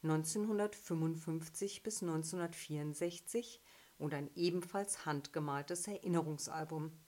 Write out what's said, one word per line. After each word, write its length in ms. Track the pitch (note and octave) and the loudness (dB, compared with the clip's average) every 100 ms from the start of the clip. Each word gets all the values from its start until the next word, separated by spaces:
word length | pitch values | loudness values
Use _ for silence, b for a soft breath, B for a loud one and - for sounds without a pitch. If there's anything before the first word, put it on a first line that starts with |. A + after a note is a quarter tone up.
neunzehnhundertfünfundfünfzig 1800 | D#3 D#3 D#3+ G#3+ G#3+ G#3 G#3 G#3 - E3 D#3+ D#3+ - D#3+ D#3+ - G3 - | 4 4 4 0 2 4 2 0 -2 2 2 2 -2 -2 -4 -4 -4 -2
bis 180 | - G#3+ | -4 -2
neunzehnhundertvierundsechzig 1600 | F3 D#3+ D#3+ F3+ E3+ E3 - D3+ D3+ D3 E3+ F3 - A#3 A#3 - B B B B | 0 2 0 0 -2 -4 -4 -2 -2 0 0 -2 -2 -2 -2 -12 B B B B
und 140 | D3+ | -2
ein 160 | D3 D3 | -2 -4
ebenfalls 720 | - F3 F3 F3 G3 G3+ - - | 2 2 4 0 -2 -2 -2 0
handgemaltes 800 | D3 C#3 E3 D3 C#3 C#3+ F3 G#3 | -2 -2 -2 0 0 -2 -4 -2
Erinnerungsalbum. 1040 | G3+ F#3 E3+ D#3+ D3 - D#3+ D#3+ D#3+ D#3 D#3+ | -4 2 4 4 -2 -4 -4 -4 -4 -4 -8